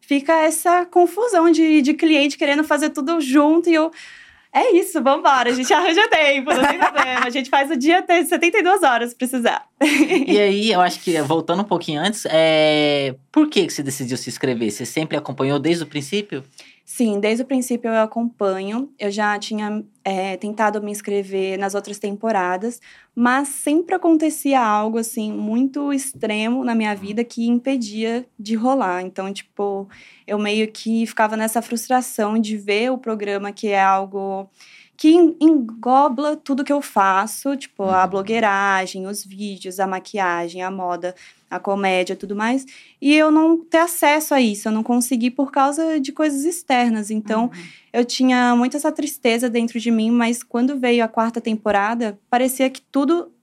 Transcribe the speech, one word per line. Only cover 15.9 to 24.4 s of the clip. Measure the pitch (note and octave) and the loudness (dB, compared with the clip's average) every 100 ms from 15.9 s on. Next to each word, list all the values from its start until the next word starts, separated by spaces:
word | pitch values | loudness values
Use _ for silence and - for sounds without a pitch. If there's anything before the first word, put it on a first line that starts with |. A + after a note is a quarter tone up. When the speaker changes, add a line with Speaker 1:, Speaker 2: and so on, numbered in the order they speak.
| D3 C#3 G3+ G#3 C#3 C3 _ - _ | -8 -4 -6 -6 -12 -14 _ -20 _
Speaker 1:
Sim, | _ - A#3 G3+ | _ -2 0 0
desde | G#3 A#3 | 0 -2
o | C4 | -2
princípio | C4 B3 A#3 A#3+ | -4 -2 -4 -2
eu | A3+ | 0
acompanho. | A3 A#3 A#3 - G3+ F#3+ G3 A3 C#4 _ | 0 -2 -6 -2 -2 -2 -4 -6 -8 _
Eu | G#3 | -6
já | G3+ G#3 G#3 | -2 -2 -2
tinha, | G#3 G#3+ G#3+ G#3+ G#3+ _ | -6 -6 -6 -8 -10 _
é, | - F#3+ F#3+ F#3 | -6 -4 -4 -6
tentado | G#3 G#3+ G#3+ G#3+ | -8 -2 -2 -2
me | G#3 | -8
inscrever | G#3 G#3 G3+ F#3+ F#3+ F#3+ F#3+ | -10 -6 -6 -4 -4 -4 -4
nas | G3 | -4
outras | G3+ G3 G3+ | -4 -8 -10
temporadas, | G#3 G3+ A3+ G#3 F3+ F#3 A3+ A#3+ - - _ | -8 -6 -2 0 0 -2 -6 -8 -20 -20 _
mas | - A#3+ C4 C#4+ | 0 2 2 -2
sempre | - - D4+ E4+ | -6 0 0 0
acontecia | F#4 F4 D#4+ D#4 D4+ | 0 2 2 2 -2